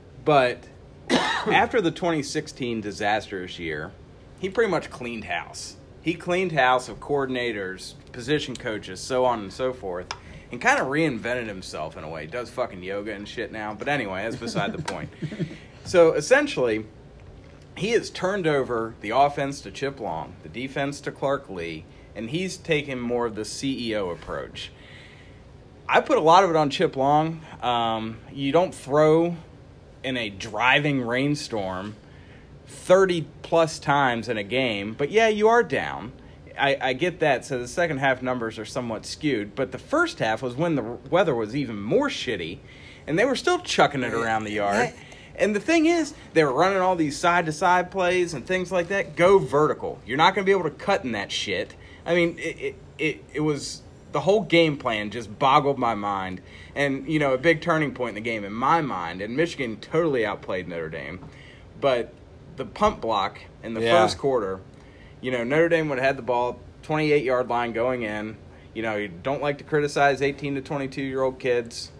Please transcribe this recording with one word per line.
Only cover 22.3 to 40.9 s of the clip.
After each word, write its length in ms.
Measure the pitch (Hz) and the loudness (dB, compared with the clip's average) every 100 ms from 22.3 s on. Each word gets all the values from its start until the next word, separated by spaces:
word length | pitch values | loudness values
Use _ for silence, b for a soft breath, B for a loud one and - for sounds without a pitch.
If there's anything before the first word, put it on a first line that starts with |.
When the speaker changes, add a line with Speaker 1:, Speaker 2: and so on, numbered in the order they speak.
| 160 185 - | -4 -4 -8
Speaker 1:
taken 440 | - 151 139 127 | -2 -2 -2 -6
more 260 | 120 120 117 | -2 0 -2
of 100 | 107 | -4
the 80 | |
C 460 | 107 - 139 123 117 | -8 -6 -4 -4 -2
E 60 | 107 | -2
O 120 | 92 | -4
approach. 640 | 80 - 76 58 - - B B B B B B B B - - - - | -6 -8 -8 -8 -12 -14 B B B B B B B B -20 -20 -16 0
I 120 | 147 | 2
put 180 | - 254 | 4 4
a 40 | |
lot 240 | 160 175 190 | 8 8 8
of 40 | |
it 60 | 160 | 4
on 140 | 147 | 2
Chip 260 | - 127 135 | 2 0 2
Long. 460 | 135 151 160 165 156 B | 4 4 2 -4 -12 B
Um, 580 | 120 120 117 110 110 113 - | -2 0 0 -2 -4 -10 -14
you 220 | 139 139 | -6 2
don't 200 | 151 190 | 2 2
throw 640 | - - 147 156 160 170 170 - - - - - - | -2 0 4 6 6 2 -2 -12 -20 -20 -20 -20 -10
in 120 | 127 127 | -6 -4
a 140 | 110 | -6
driving 720 | 98 110 104 123 139 147 139 | -8 -8 2 4 6 4 0
rainstorm 920 | 117 123 143 147 - 110 95 92 104 107 B B B B B B - | 0 0 0 -2 -2 -4 -2 -4 -8 -12 B B B B B B -20
thirty 600 | - - 185 190 175 151 - | -8 6 6 6 2 -4 -12
plus 360 | - 165 160 - | 0 2 2 0
times 520 | 156 143 135 117 110 | 0 2 2 0 -2
in 80 | 110 | -6
a 60 | |
game, 500 | 98 123 127 104 101 | -2 0 0 -2 -4
but 180 | 113 143 | -4 0
yeah, 160 | 208 226 | 4 4
you 220 | 214 214 | 4 6
are 140 | 240 | 6
down. 500 | 190 123 76 69 110 - B B - - | 4 -2 -4 -8 -12 -16 B B -14 -2
I, 200 | 139 135 | 0 2
I 140 | 127 | 0
get 260 | 131 180 - | 0 -2 0
that. 240 | 156 123 | 2 2
So 160 | - 131 | -2 -6
the 80 | 120 | -4
second 300 | - 170 139 | -2 -2 0
half 240 | 139 127 | 0 0
numbers 360 | 127 127 113 110 | -2 -4 -4 -6
are 80 | 104 | -8
somewhat 400 | 131 120 107 - | -6 -6 -6 -8
skewed, 480 | - 151 120 104 | -4 -2 -2 -2
but 200 | 113 147 | -4 -6
the 60 | 123 | -6
first 400 | - 311 339 - | -2 0 0 0
half 220 | 110 110 | -2 -2
was 140 | 131 123 | -4 -2
when 200 | 170 143 | 0 0
the 80 | 110 | -2